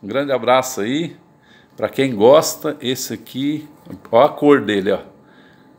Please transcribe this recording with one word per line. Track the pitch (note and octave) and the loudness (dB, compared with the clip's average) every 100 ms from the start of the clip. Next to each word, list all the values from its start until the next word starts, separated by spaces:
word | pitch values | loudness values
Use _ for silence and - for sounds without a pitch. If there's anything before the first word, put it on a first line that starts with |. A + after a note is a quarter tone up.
Um | G2 | -8
grande | A#2+ C#3+ | -6 -2
abraço | B2+ A#2 B2+ B2+ - | -2 2 2 0 -4
aí. | G#2 C#3+ E3+ - _ _ _ _ _ - | -4 -4 -6 -12 _ _ _ _ _ -8
Pra | G#2+ | -6
quem | - C3+ G#2+ | -2 -2 4
gosta, | A2 D3+ D#3 - D#3 - | 6 6 4 -6 -8 -8
esse | B2 B2+ - | -8 -8 -8
aqui, | A2+ - B2+ C#3+ D3+ - - - - - | -12 -12 -8 -6 -6 -10 -20 -20 -20 -2
ó | A#2 | 2
a | C#3+ | 2
cor | - D3 C#3 | 2 4 4
dele, | G#2+ G#2 F#2+ | 2 -2 0
ó. | F#2 - - _ _ - _ _ | -4 -6 -20 _ _ -20 _ _